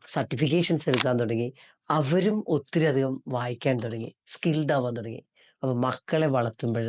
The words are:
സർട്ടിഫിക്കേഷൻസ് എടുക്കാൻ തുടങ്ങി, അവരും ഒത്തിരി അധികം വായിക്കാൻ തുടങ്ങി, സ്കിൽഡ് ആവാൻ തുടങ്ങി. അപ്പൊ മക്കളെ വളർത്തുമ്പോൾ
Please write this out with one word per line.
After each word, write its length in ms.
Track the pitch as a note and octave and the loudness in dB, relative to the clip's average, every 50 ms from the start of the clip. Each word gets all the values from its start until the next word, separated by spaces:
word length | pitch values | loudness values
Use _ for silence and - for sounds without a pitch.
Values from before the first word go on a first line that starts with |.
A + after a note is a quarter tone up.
| - | -8
സർട്ടിഫിക്കേഷൻസ് 800 | - - D3+ C#3 - C3+ A#2+ D3+ C#3 D3+ F3 E3 - E3+ D3 - D3+ | -6 -4 -4 -2 -2 -2 0 2 2 4 2 2 2 0 0 0 2
എടുക്കാൻ 280 | C3 B2 - C3 B2 | 4 4 4 4 2
തുടങ്ങി, 320 | A#2+ A#2+ A2 A#2 A2+ A#2+ A#2+ B2+ - - - _ _ _ - | 2 0 0 0 -2 -2 -4 -6 -10 -20 -20 _ _ _ -2
അവരും 480 | D3 D#3 C#3+ C3 D#3+ F#3 F3+ G#3 G#3+ G#3+ - - | 0 0 2 2 2 2 2 2 0 -2 -2 -2
ഒത്തിരി 360 | E3 C#3+ - _ - E3+ D#3 | -2 -2 -2 _ 0 2 2
അധികം 300 | D#3 C3+ C3+ C3+ C3 C3+ C3 - - | 2 2 2 0 0 -2 -6 -6 -6
വായിക്കാൻ 480 | C3 A#2+ A#2+ B2 B2 A#2 - C#3+ C3 A#2+ | -6 -4 -4 -4 -6 -4 0 0 0 0
തുടങ്ങി, 320 | A2 A2+ A2 A2+ A2+ - - _ _ - | -2 -4 -6 -8 -8 -10 -12 _ _ -18
സ്കിൽഡ് 440 | - - - F3 D3+ D#3 D3+ C#3 D3 | -10 -4 0 0 2 2 2 2 2
ആവാൻ 220 | C#3 B2 B2 A#2+ | 0 0 -2 -4
തുടങ്ങി. 280 | A#2 G#2+ A2+ A2+ - - _ _ _ _ _ _ _ - | -6 -6 -8 -10 -12 -14 _ _ _ _ _ _ _ -4
അപ്പൊ 120 | C3 B2+ A#2+ | -2 0 0
മക്കളെ 480 | B2 B2+ B2 - - - D#3+ D#3+ D#3+ | 0 0 -2 -4 -4 -2 0 2 2
വളർത്തുമ്പോൾ 600 | D3+ C3+ B2+ A#2 A2+ - - - A#2 A2 A#2 A2+ | 2 2 2 0 0 -2 -4 -2 -2 -2 -2 -2